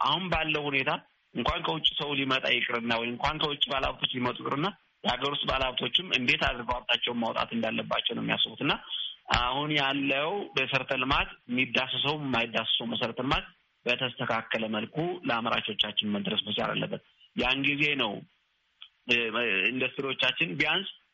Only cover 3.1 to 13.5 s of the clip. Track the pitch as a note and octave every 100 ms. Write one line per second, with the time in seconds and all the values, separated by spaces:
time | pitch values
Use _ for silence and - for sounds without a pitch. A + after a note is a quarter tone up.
3.1 | A#2+ C#3 D3+ D3+ C#3+ - C3+ C3+ C3+ -
4.1 | B2+ B2 A#2+ - C#3 F#3 - _ _ B2+
5.1 | B2 C#3 C#3+ A#2+ C3 C3 B2 B2+ - F3+
6.1 | B2 B2 D3+ C#3 B2+ A#2 B2 - A#2+ -
7.1 | A#2+ A2+ A2+ A#2 A#2 A2+ A2+ A2 A#2 -
8.1 | A#2 A2 A2 - A2+ C#3+ G#3+ - - -
9.1 | - - A#2 B2 C3 D3+ D3+ C3+ C#3 C#3
10.1 | C#3 D#3 G3+ - C3+ C3 C3+ B2+ C3 C3
11.1 | D3+ - - - B2 C3 B2+ B2+ C3 C#3
12.1 | D3+ C#3 A#2 A#2 A2+ A2 - A#2 A#2 A#2
13.1 | A2+ B2+ E3+ -